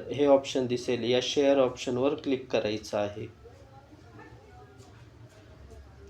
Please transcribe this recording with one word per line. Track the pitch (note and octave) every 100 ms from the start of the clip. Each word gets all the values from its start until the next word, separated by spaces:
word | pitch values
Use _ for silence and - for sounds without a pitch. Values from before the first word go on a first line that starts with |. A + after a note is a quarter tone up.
| -
हे | A#2+ C#3+
ऑप्शन | C#3 - C#3 B2
दिसेल, | A#2+ - A#2 A2+
या | B2
शेअर | B2 D3+ C#3 C#3
ऑप्शनवर | B2+ - - B2 C3+
क्लिक | D3 - B2+ -
करायचं | A#2+ G#2+ G#2+ - G#2+
आहे. | G#2 G#2+ A#2 - - - - - - - - - - - - F#5 - - - - - - - - - - - - - -